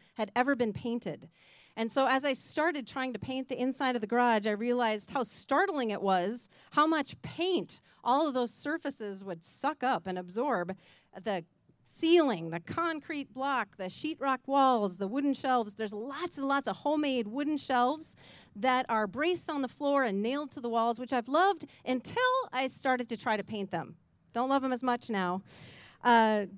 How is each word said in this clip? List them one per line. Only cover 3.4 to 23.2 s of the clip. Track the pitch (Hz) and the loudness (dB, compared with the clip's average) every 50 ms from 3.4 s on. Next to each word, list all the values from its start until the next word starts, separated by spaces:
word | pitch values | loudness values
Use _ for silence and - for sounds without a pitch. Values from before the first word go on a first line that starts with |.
| 254 - | -4 -4
the | 262 - | -4 -2
inside | 247 262 262 - 285 254 247 | -2 -2 0 0 0 0 0
of | 233 | 0
the | 214 202 | -2 0
garage, | 240 240 247 240 226 214 202 | 2 4 4 4 4 4 2
I | 214 | 0
realized | 208 202 226 240 240 247 240 220 214 208 - - | -2 0 0 0 0 2 2 0 0 -2 -4 -4
how | - 269 240 | -4 -2 -2
startling | - - - - - 262 302 392 392 330 285 247 220 | -2 -4 -8 -4 0 2 2 2 2 0 0 -2 -2
it | 202 - - | -2 -2 2
was, | 196 190 180 175 196 240 240 - - _ - - - | 2 2 2 2 0 -4 -6 -10 -16 _ -20 -20 -2
how | - 285 302 | 2 4 4
much | 320 330 311 277 - - - - | 4 4 2 0 -4 -8 -12 -14
paint | - - - 339 370 370 262 175 - - - - _ _ _ - | -12 -6 -2 0 0 0 0 -2 -4 -8 -16 -18 _ _ _ 0
all | 233 254 285 320 302 | 2 2 4 2 2
of | 247 | 0
those | 254 240 233 - | 0 -2 -2 -4
surfaces | - - 285 311 330 - 277 269 - 220 202 196 190 190 | -6 -6 -4 -4 -4 -4 -6 -6 -6 -8 -8 -8 -8 -10
would | 196 175 165 - | -10 -10 -10 -10
suck | - - - - 302 311 - 254 | -12 -8 -4 -4 -4 -2 -2 0
up | 262 254 170 - | 0 0 0 -2
and | 190 180 180 | -4 -4 -6
absorb. | 180 175 180 220 269 294 240 180 175 175 190 - _ - - - _ _ - 190 | -6 -6 -4 -2 0 0 0 0 0 -2 -6 -10 _ -20 -20 -20 _ _ -20 -8
The | 190 226 196 175 165 - _ _ _ _ _ _ _ - | -4 -4 -4 -4 -4 -8 _ _ _ _ _ _ _ -20
ceiling, | - - - 320 339 349 311 269 214 165 165 165 | -8 -2 4 6 6 6 6 6 2 0 -2 -4
the | 165 170 | -6 -6
concrete | 170 - - 339 339 339 320 302 - - 320 285 277 - - | -6 -6 -4 -2 -2 -2 -2 -4 -6 -6 -6 -6 -8 -8 -8
block, | 262 262 285 277 247 208 208 - - | -4 -2 0 0 0 -2 -4 -6 -8
the | 190 | -8
sheetrock | 185 - - - 302 320 - 269 277 262 247 - - | -8 -6 -6 -6 -6 -4 -2 -2 -2 -2 -2 -2 0
walls, | 269 277 269 262 254 226 208 196 180 175 | 4 4 6 6 6 4 2 0 -2 -2
the | 196 190 | -4 -2
wooden | 226 277 277 285 262 | -2 0 0 0 0
shelves. | - - 269 254 247 220 208 202 | 0 0 2 2 2 2 0 -4
There's | - 220 208 214 | -6 -6 -6 -4
lots | 208 226 277 277 285 349 349 - 285 | -6 -8 -8 -6 -6 -6 -6 -6 -4
and | 269 | -2
lots | 269 277 277 269 226 | 0 0 0 0 -2
of | 185 | -4
homemade | - - 285 302 302 302 285 262 247 226 | -2 -2 0 0 2 2 2 2 0 0
wooden | 208 220 277 294 294 311 | -2 -4 -4 -2 0 -2
shelves | 269 - - 269 240 247 247 302 311 320 - - - - - - - - - - | -2 -2 0 2 4 4 2 2 -2 -6 -12 -16 -18 -20 -20 -20 -20 -20 -20 -8
that | 202 202 254 254 254 254 - | -2 2 2 2 2 2 2
are | 233 220 214 196 | 0 0 0 0
braced | 180 247 302 349 359 320 - - | 0 0 0 0 0 0 -2 -4
on | 302 285 | -2 -2
the | 269 240 | -2 -4
floor | - - 294 285 285 277 262 | -4 -2 0 2 2 4 2
and | 226 196 196 | 2 0 0
nailed | 208 226 269 285 302 269 | 0 -2 -2 -4 -4 -6
to | - 294 | -10 -8
the | 240 240 | -6 -2
walls, | 226 233 226 233 240 226 | 0 2 2 2 0 -2
which | 254 233 269 | -4 -2 -2
I've | 247 233 254 | -2 0 2
loved | 269 320 370 392 392 - - - - - - | 2 4 4 4 2 0 -4 -12 -16 -10 -4
until | - 254 247 - - - 466 508 508 508 523 480 - | -2 -2 -2 -2 -4 -2 0 2 2 2 2 0 -2
I | - 254 269 262 | -2 -2 -2 -2
started | - - - 269 254 247 240 226 | -4 -2 0 0 0 0 0 -4
to | 233 | -6
try | 208 | -4